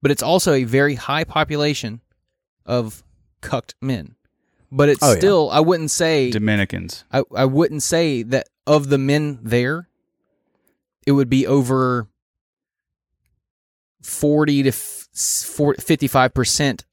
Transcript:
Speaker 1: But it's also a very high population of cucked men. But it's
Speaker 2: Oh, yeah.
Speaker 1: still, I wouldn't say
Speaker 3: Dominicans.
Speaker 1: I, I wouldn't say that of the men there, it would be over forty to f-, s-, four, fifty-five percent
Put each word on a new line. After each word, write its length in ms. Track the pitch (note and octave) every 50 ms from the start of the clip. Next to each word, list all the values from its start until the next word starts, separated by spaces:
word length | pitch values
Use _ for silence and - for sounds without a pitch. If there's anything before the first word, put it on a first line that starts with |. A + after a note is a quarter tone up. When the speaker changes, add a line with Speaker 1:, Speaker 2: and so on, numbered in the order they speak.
| -
Speaker 1:
But 80 | C#3
it's 140 | C#3+ - -
also 300 | B2+ E3 F#3 - G3 D#3
a 100 | C3+ B2+
very 320 | A2+ A#2 C3+ C#3 D3 C#3+
high 260 | A#2+ - - C#3+ D#3 E3
population 760 | - - D#3 D#3 C#3 D3+ D3 D3 D3 D3 - - A2+ G#2+ A#2 _ _ _ _ _ _ _ _ _ _ _ _ _
of 400 | - A#2 B2 A#2 A2 G#2+ - _ _ _ _ _ _ _ _ -
cucked 340 | - - B2+ - _ - _
men. 360 | - C3+ C3 G#2 D2+ C#2 - _ _ _ _ _ _ _ _ _ _ _ -
But 160 | C3+ C#3+ D3
it's 160 | C#3+ C3+ -
Speaker 2:
Oh, 80 | C#3+ B2+
yeah. 60 | F#3
Speaker 1:
still, 320 | E3 G3 G3+ F3+ D3+ B2+ -
I 80 | D3
wouldn't 320 | D#3 D#3+ F#3 E3 D#3+ D3+ -
say 400 | - F3 D#3+ D#3+ D3 C3 B2 A#2+
Speaker 3:
Dominicans. 720 | G#2+ G#2 G#2+ G#2+ G2+ G2 F#2+ - F#2 F2+ F2 - - - _ -
Speaker 1:
I, 100 | C3 C3+ _ -
I 120 | F#2+ C3+
wouldn't 400 | C3+ C3 C#3+ E3+ C#3 D3 D3+ C3
say 400 | - - E3 E3+ D#3+ C#3+ B2 A2+
that 240 | A2+ B2+ C3 - _ _ _ _
of 220 | - D3+ D3+ C#3+ C3+
the 100 | C#3+ C3+
men 400 | C3+ C3+ C#3+ D3 D3+ D3 C#3+ A#2+
there, 480 | A2+ A2 A#2 A#2+ B2 B2+ D3+ E3+ F3 _ _ _ _ _ _ _ _ _ _ _ _ _ _ _ _ _ _ _ _ _ _ _ _
it 60 | - C#3+
would 180 | C#3 C#3 B2
be 160 | B2+ C3 C3+
over 640 | - C3+ C#3+ C3 A#2+ C3 C3 C3 B2+ B2 B2 A2 G#2 _ _ _ _ _ _ _ _ _ _ _ _ _ _ _ _ _ _ _ _ _ _ _ _ _ _ _ _ _ _ _ _ _ _ _ _ _ _ _
forty 600 | - - - - D3 D3 D3+ D3+ D3+ C#3+ C#3 C#3
to 60 | C3+
f-, 380 | A#2+ - - - - - - _ _
s-, 300 | - - - - - -
four, 300 | - - - D3 C#3+ C#3+
fifty-five 600 | - - - D#3+ D#3 - C3+ - C3+ B2+ C3 _
percent 500 | - B2 - - - D3 C#3 C3 - - _